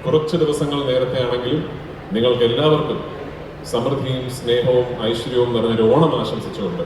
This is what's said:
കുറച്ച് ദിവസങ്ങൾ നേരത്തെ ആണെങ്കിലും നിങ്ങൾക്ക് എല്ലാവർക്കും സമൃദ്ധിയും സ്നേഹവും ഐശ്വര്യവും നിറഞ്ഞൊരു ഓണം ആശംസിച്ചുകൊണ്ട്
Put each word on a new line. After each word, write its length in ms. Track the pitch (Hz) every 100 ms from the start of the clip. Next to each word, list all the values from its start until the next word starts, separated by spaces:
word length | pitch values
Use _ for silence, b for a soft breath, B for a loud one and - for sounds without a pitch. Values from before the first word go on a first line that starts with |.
കുറച്ച് 320 | 156 156 151 165
ദിവസങ്ങൾ 360 | 151 147 147 143 135
നേരത്തെ 280 | 127 127 131
ആണെങ്കിലും 380 | 120 123 123 156 180 - - - -
നിങ്ങൾക്ക് 300 | 101 123 117 117
എല്ലാവർക്കും 500 | 120 151 151 - - - - - - - - -
സമൃദ്ധിയും 520 | 120 135 139 131 127 127 -
സ്നേഹവും 500 | 120 120 127 123 120 - 110
ഐശ്വര്യവും 400 | 117 - 123 120 117
നിറഞ്ഞൊരു 280 | 113 113 110
ഓണം 200 | 135 160 123
ആശംസിച്ചുകൊണ്ട് 640 | 110 113 98 - 139 175